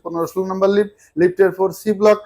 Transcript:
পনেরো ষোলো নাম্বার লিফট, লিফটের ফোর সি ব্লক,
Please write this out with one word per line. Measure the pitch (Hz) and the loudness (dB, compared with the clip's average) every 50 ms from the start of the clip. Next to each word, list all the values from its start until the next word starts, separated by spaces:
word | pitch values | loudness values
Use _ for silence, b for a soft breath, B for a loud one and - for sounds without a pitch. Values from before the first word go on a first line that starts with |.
| - | -12
পনেরো | 170 170 165 160 - | -10 -6 -6 -6 -4
ষোলো | - 185 190 | -4 -6 -6
নাম্বার | 185 190 190 196 196 | -6 -4 -2 0 2
লিফট, | 202 202 208 202 b b b b b 151 | 2 0 0 -2 b b b b b 0
লিফটের | 175 180 180 - 196 185 | 0 0 2 2 2 2
ফোর | 180 185 190 185 | 2 0 -2 -4
সি | 170 - - 214 208 | -4 -6 -4 -4 -2
ব্লক, | 190 208 214 208 208 b | 2 4 2 2 2 b